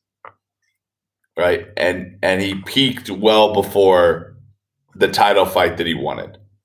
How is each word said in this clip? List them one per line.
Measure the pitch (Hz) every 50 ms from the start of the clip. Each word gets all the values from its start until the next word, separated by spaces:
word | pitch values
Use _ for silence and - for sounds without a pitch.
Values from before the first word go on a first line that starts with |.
| _ _ _ _ - - _ _ _ _ _ _ _ _ _ _ _ _ _ _ _ _ _ _ _ _ _
right? | 80 87 90 87 - - - -
And, | - 82 90 90 92 - - - -
and | 95 92 95 95
he | 98 98 95 95
peaked | 95 - - 135 135 127 - - - 104
well | 95 95 107 110 107 107 107 101
before | - 101 95 - - 101 98 95 92 87 87 85 78 82 - - - - - _ _ _ _ _ _ _ _ _ -
the | - 98 92
title | - - 107 104 101 98 92
fight | - - - 90 85 82
that | 82 85
he | 82 80
wanted. | 67 73 76 64 52 50 - - - _ _ _ _